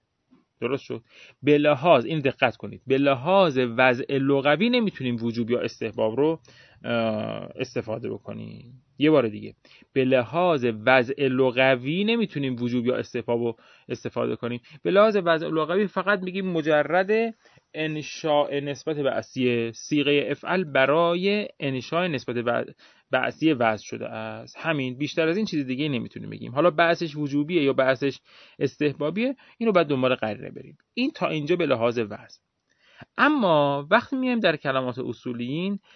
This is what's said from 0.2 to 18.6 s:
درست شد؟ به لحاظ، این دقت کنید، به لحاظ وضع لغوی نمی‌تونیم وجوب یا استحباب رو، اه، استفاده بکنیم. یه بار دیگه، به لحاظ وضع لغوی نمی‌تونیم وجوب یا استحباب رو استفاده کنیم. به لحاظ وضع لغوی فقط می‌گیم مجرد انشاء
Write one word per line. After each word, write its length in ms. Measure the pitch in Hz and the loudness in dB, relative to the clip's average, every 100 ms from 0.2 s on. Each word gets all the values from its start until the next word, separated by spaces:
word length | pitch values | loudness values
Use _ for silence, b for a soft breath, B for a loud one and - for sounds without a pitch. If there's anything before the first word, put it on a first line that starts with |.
| _ _ _ - | _ _ _ -8
درست 220 | 120 135 | -6 -6
شد؟ 180 | - 117 _ B B B | -8 -14 _ B B B
به 160 | 139 147 | 4 6
لحاظ، 460 | 147 139 170 143 | 6 4 6 6
این 160 | 113 156 | 6 -2
دقت 360 | 135 - 127 - | -2 2 0 0
کنید، 260 | 104 104 - | -12 -10 0
به 120 | 135 | 2
لحاظ 600 | 143 131 147 196 175 131 123 113 | 4 2 4 4 4 4 0 4
وضع 400 | 127 123 - 139 | 4 4 0 0
لغوی 540 | 139 139 139 151 233 | 2 2 4 2 2
نمی‌تونیم 460 | 247 208 - 127 120 | 2 0 -2 -4 -2
وجوب 340 | 117 113 113 | -2 -2 -2
یا 100 | 127 | -2
استحباب 560 | 117 - 113 110 110 113 | -2 -6 -8 -2 -2 2
رو، 240 | 151 160 _ B B B | 0 0 _ B B B
اه، 640 | 120 117 113 107 110 110 - - | -4 -2 0 -2 -6 -8 -10 -8
استفاده 540 | 127 127 110 113 113 | -6 -6 -6 -6 -6
بکنیم. 720 | 107 - 110 110 110 120 127 _ - | -10 -12 -14 -14 -16 -20 -20 _ 0
یه 120 | 147 | 4
بار 180 | 156 113 | 4 2
دیگه، 260 | 104 107 - B B B | -4 -14 -18 B B B
به 120 | 139 | 0
لحاظ 640 | 127 131 113 156 180 151 120 110 113 | 4 2 2 0 2 2 0 0 4
وضع 400 | 131 120 127 135 | 4 4 0 0
لغوی 800 | 127 131 120 131 131 131 175 | 2 2 4 2 2 0 -2
نمی‌تونیم 520 | 208 233 208 147 135 120 | 0 0 -2 -2 -4 -2
وجوب 300 | 120 123 120 | -2 -2 -2
یا 100 | 117 | -2
استحباب 440 | 117 123 113 120 | -4 -6 -2 -2
رو 160 | 117 110 b b b | -2 -6 b b b
استفاده 480 | 123 120 120 120 120 | -10 -8 -4 -4 -4
کنیم. 240 | 120 120 B 151 | -6 -8 B -8
به 80 | 170 | 0
لحاظ 280 | 190 220 202 | 4 4 4
وضع 220 | 170 160 156 | 0 0 0
لغوی 400 | 156 156 190 196 | -2 -2 -2 -2
فقط 360 | 196 180 208 | -2 -2 -2
می‌گیم 240 | 185 185 190 | -2 -6 -4
مجرد 880 | 160 151 151 143 175 190 220 226 220 b b _ | -2 2 2 2 0 0 0 -2 -6 b b _
انشاء 840 | 151 156 151 - - 160 147 143 143 | -8 -6 -6 -10 -8 0 2 2 -2